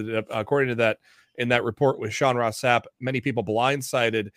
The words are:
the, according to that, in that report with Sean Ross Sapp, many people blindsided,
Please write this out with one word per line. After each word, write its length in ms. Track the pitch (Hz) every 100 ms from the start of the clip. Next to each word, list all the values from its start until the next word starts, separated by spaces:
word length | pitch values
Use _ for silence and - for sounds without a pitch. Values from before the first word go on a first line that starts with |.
| 110
the, 200 | 110 110
according 400 | 110 104 143 131
to 60 | 117
that, 240 | 113 - _ _ _ -
in 140 | 120
that 140 | 120
report 340 | 113 - 139 -
with 140 | 110
Sean 220 | - 135 123
Ross 220 | 117 -
Sapp, 220 | 127 120 - _
many 180 | 127 131
people 240 | 139 117
blindsided, 880 | 101 107 127 143 127 131 117 110 101